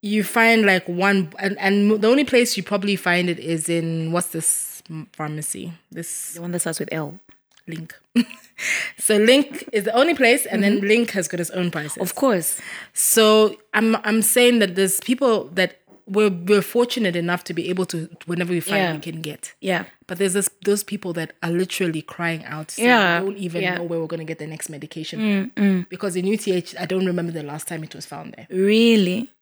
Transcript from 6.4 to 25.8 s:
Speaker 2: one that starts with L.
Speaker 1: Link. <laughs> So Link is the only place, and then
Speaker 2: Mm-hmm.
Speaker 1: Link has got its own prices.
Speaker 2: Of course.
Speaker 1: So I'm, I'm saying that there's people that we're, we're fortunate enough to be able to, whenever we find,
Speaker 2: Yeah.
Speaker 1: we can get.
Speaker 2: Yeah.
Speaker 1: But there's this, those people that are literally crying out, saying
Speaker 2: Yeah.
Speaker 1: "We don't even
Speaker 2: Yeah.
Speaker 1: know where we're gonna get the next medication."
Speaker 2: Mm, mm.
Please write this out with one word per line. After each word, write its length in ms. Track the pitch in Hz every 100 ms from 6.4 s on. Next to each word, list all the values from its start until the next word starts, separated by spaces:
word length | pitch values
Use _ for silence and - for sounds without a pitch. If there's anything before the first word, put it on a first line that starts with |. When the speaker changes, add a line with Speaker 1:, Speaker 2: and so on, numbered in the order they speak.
Speaker 2:
one 100 | 170
that 80 | 175
starts 200 | 170 160
with 100 | 147
L. 280 | 160 147 170 _ _ _ _ -
Speaker 1:
Link. 280 | 160 160 - _ 240
<laughs> 100 | - - _ - - - - -
So 200 | - 208
Link 520 | 220 262 285 - -
is 120 | 214
the 100 | 202
only 220 | 226 302 320
place, 320 | 247 254 -
and 160 | 196
then 140 | 202 226
Speaker 2:
Mm-hmm. 100 | 196
Speaker 1:
Link 240 | 220 233
has 160 | 208 170
got 120 | 180
its 120 | 165
own 180 | 185 175
prices. 280 | 160 147 -
Speaker 2:
Of 140 | 185 -
course. 440 | 269 196 165 - - - -
Speaker 1:
So 640 | - - - 214 214 214 - _ 208
I'm, 200 | 226 220
I'm 260 | 214 220
saying 340 | 220 - 247 240
that 140 | 202
there's 260 | 175 190 190
people 440 | - 254 269 220 135
that 240 | 175 185 - _ - -
we're, 240 | 196 214
we're 320 | 180 175 202
fortunate 520 | - 240 240 247 208 175
enough 280 | 170 175 -
to 80 |
be 160 | 170 170
able 160 | 180 180
to, 220 | 170 160 - -
whenever 260 | 175 175
we 80 | 180
find, 180 | 156 202
Speaker 2:
Yeah. 160 | 180
Speaker 1:
we 60 | 156
can 220 | 156 160
get. 320 | 160 151 - -
Speaker 2:
Yeah. 240 | 190 180 - _ -
Speaker 1:
But 100 | 175
there's 160 | 190
this, 160 | 190 190 _ -
those 180 | 202
people 300 | - 208 180
that 200 | 170 160 -
are 80 | 165
literally 500 | 170 185 - 180 160
crying 420 | - - 170 160 -
out, 260 | 151 156
saying 160 | - 233
Speaker 2:
Yeah. 340 | 240 190 170
Speaker 1:
"We 80 | 190
don't 80 | 202
even 240 | 180 170
Speaker 2:
Yeah. 140 | 190 180
Speaker 1:
know 80 |
where 160 | 175 170
we're 80 | 160
gonna 160 | 165 160
get 140 | 160
the 80 | 151
next 220 | 156 -
medication." 500 | 147 151 - 156 226
Speaker 2:
Mm, 320 | 214 202 190
mm. 360 | - 202 185